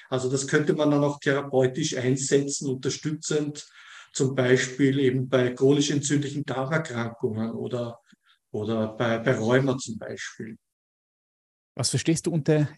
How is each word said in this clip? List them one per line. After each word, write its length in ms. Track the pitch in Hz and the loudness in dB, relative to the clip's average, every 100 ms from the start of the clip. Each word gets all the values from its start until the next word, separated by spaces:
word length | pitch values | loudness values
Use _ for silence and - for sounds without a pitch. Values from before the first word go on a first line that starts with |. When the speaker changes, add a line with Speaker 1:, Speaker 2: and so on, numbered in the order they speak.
| - | -6
Speaker 1:
Also 220 | 131 127 | -2 0
das 160 | 135 139 | -2 0
könnte 260 | 151 147 | 2 2
man 180 | 156 147 | 2 4
dann 140 | 147 | 4
auch 140 | 143 - | 2 0
therapeutisch 760 | 147 139 139 131 127 135 160 | 0 0 0 2 2 2 -4
einsetzen, 760 | 131 127 135 - 139 139 - 143 | -2 0 0 2 2 2 -4 -4
unterstützend, 960 | 127 135 - 151 151 - 151 151 147 - - - - - | -4 -4 -4 -6 -6 -2 -2 -2 -8 -16 -20 -20 -20 -8
zum 200 | - 131 | -2 0
Beispiel 640 | 135 123 127 - - 139 135 | 2 4 4 2 2 2 4
eben 300 | 131 131 123 | 2 2 2
bei 220 | 127 123 | 2 2
chronisch 400 | - 135 147 139 | 4 4 4 2
entzündlichen 540 | 143 - 143 135 147 139 | 0 0 0 -2 -6 -6
Darmerkrankungen 1040 | 127 135 160 156 117 117 - 123 110 113 | -4 -2 -2 -2 -6 -6 -4 -6 -4 -6
oder, 480 | 117 120 120 120 - _ _ _ _ _ | -6 -6 -6 -8 -12 _ _ _ _ _
oder 460 | 107 107 113 110 - | -6 -4 -2 -2 -2
bei, 220 | 117 113 | -2 0
bei 180 | 135 110 | 0 0
Rheuma 400 | 110 131 139 131 | 2 2 2 -2
zum 220 | - 113 | -6 -10
Beispiel. 580 | 117 - - - 110 113 _ _ _ _ _ _ _ _ _ _ _ - | -10 -10 -12 -12 -14 -16 _ _ _ _ _ _ _ _ _ _ _ -6
Speaker 2:
Was 120 | 120 | -2
verstehst 380 | 131 - 160 175 | 0 0 0 0
du 60 | |
unter 360 | 160 160 151 147 | 0 2 2 2